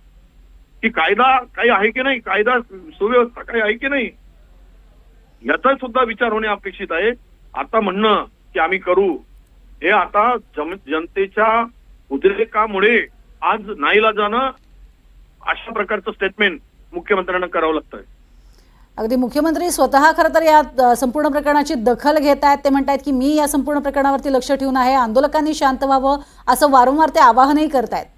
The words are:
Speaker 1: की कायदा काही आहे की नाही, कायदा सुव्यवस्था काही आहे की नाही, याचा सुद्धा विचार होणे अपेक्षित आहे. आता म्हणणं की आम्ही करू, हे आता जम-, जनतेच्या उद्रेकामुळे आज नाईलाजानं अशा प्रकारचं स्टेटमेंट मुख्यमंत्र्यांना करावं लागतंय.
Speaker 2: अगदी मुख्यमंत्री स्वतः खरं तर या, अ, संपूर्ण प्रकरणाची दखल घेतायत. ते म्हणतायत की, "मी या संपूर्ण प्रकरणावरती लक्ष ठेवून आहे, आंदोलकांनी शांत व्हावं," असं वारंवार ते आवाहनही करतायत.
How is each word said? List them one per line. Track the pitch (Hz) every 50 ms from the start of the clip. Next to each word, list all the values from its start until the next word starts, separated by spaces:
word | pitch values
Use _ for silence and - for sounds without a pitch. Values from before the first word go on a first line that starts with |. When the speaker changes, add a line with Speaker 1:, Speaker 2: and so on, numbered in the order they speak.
| _ _ _ - - _ _ - - - - - - _ _ -
Speaker 1:
की | - 226
कायदा | 226 - 160 170 202 214 254 262 262 254
काही | 247 - - 180 220 240
आहे | 226 190 202 226
की | 214 254
नाही, | 254 277 262 240
कायदा | - 196 190 202 208 247 254 240 240 -
सुव्यवस्था | 190 190 180 156 - - 196 220 247 247 240 240 - -
काही | - - - 233
आहे | 214 208
की | 220 233 262 269
नाही, | 285 277 226 185 - - - - _ _ _ _ _ - - - - - - _ _ _ _ _ _ _ _ _ _ _
याचा | - 127 151 165 - 254 269
सुद्धा | - 254 254 226 262
विचार | 254 226 220 - 247 233
होणे | 214 214 220 214
अपेक्षित | 208 202 - 196 185 - 196 170
आहे. | 165 165 196 226 240 - _ _ _ _ _ - -
आता | - 139 - - 220
म्हणणं | 208 190 180 202 220 220 208 170 135 - _ _ _ - -
की | 180
आम्ही | 160 165 190 185
करू, | 185 180 180 185 202 185 151 - - _ - - - _ _ _ - - - -
हे | 147 175
आता | 214 208 202 - - 202 214 240 247
जम-, | 220 - _ - 147 147 165 190 202 - 135
जनतेच्या | 151 160 170 170 - 196 196 190 - 208 214 220 220 233 233 233 - _ _ - - - _ -
उद्रेकामुळे | 135 139 156 190 196 196 226 226 - 214 220 220 202 190 202 226 240 208 156 - _ _ _ _ - -
आज | - 170 202 220 196 202 202 147
नाईलाजानं | 143 156 185 208 214 220 214 202 208 208 220 247 269 262 - _ _ _ - - - - _ _ _ _ _ - - _ _ _ -
अशा | - 160 - - 233
प्रकारचं | 233 214 202 - 214 208 - -
स्टेटमेंट | - - 196 190 190 - 208 196 165 - - _ _ _ - _
मुख्यमंत्र्यांना | - 175 - - 202 190 180 180 185 180 180
करावं | 175 180 170 160 160 160
लागतंय. | 147 - _ - 104 95 - - _ _ _ _ _ - - _ _ _ _ _ _ _ _ _ -
Speaker 2:
अगदी | 220 226 262
मुख्यमंत्री | 254 254 233 - 294 302 320 311 339 349 349
स्वतः | - 339 277 262 262 269 294 320 311
खरं | 330 320 320 320
तर | 320
या, | 330 311 311 302 285 - - 254 254 240
अ, | 240
संपूर्ण | 226 277 247 220 302 302 302
प्रकरणाची | 269 294 277 294 294 294 285 294 320
दखल | 240 208 247 240 240 - 285 302 311
घेतायत. | 269 294 277 277 - 285 285 285 -
ते | 277
म्हणतायत | 269 277 269 277 277 269 -
की, | 294
"मी | 269 247 254 285 302
या | 302 294 285
संपूर्ण | 294 285 240 277 294 285
प्रकरणावरती | 247 285 277 285 269 277 277 269 277 285
लक्ष | 269 254 254 -
ठेवून | 277 269 269 269 262
आहे, | 262 247 254 269
आंदोलकांनी | 269 247 220 220 262 294 285 294 311 294 311 302
शांत | 302 294 269 262 254 277
व्हावं," | 269 269 269 254 269 285 277 - - - - - -
असं | 254 - 311 294
वारंवार | 269 262 247 254 277 311 320 302
ते | - 320
आवाहनही | 294 247 220 254 262 277 302 302 302 311
करतायत. | - 254 220 214 202 170 - - _